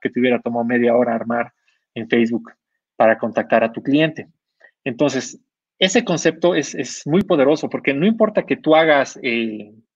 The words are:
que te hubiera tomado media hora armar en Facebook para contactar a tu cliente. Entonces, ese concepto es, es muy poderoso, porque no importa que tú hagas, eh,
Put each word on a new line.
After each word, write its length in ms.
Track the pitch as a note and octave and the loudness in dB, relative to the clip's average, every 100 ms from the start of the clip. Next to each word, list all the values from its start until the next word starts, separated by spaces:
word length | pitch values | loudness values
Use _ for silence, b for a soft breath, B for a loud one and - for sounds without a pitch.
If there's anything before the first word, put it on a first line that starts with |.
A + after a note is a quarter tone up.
que 100 | A#2 | -6
te 80 | B2 | 0
hubiera 220 | B2+ A#2 | 0 0
tomado 240 | A#2+ A#2 | -2 -4
media 320 | A#2 B2 A#2+ A#2 | -2 0 2 2
hora 180 | A#2+ | 0
armar 380 | A2+ A2+ A#2+ A#2+ _ _ _ _ | -2 -4 -4 -6 _ _ _ _
en 140 | A#2+ A2+ | -12 -2
Facebook 440 | A#2+ A#2 A#2 - _ _ _ _ _ | 0 0 -2 -8 _ _ _ _ _
para 220 | A2+ A2 | 2 2
contactar 440 | A2+ A2 G#2+ A#2 | -2 -4 0 0
a 100 | A2+ | 0
tu 100 | - | -4
cliente. 460 | - D3 D#3+ D#3 - _ _ _ b _ | -2 0 0 -4 -16 _ _ _ b _
Entonces, 580 | C3+ B2 C#3+ B2+ - - _ _ _ _ | -10 -2 -2 -2 -8 -14 _ _ _ _
ese 240 | A3+ A#3+ | 0 0
concepto 500 | - D#3+ E3 D#3+ F3 | 0 0 -2 0 0
es, 200 | E3+ C#3 | 0 -2
es 320 | - B2+ - D3 | -8 -10 -10 -2
muy 160 | F3 | 0
poderoso, 480 | G#3 D#3+ C3 D3+ C3 | 2 2 2 2 -2
porque 240 | C3+ - | -4 -4
no 120 | C#3 F#3+ | 0 0
importa 380 | A3+ G#3 G3 | 2 0 0
que 140 | - C#3 | -2 -4
tú 180 | D#3 D#3 | 2 4
hagas, 420 | D#3+ C#3+ C3 - | 6 2 2 -4
eh, 500 | C3 A#2 A2+ G#2+ G#2 A2 _ | -4 -2 -4 -6 -14 -20 _